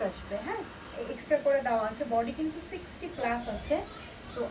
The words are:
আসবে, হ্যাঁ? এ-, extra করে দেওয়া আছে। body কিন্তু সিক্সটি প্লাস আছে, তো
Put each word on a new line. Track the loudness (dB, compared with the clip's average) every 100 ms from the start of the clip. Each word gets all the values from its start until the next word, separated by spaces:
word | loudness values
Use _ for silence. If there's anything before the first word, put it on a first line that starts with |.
| -2
আসবে, | -2 -4 -4 -2
হ্যাঁ? | -4 -4 -10 -10 -6
এ-, | -6
extra | -6 4 4 6
করে | 6 6
দেওয়া | 4 2
আছে। | -2 2
body | 4 2 0
কিন্তু | -2 -2 -8
সিক্সটি | -8 -8 -8 -6 -2
প্লাস | 0 0 -2 -4
আছে, | 2 2 2 -8 -12 -12 -8
তো | -4 -2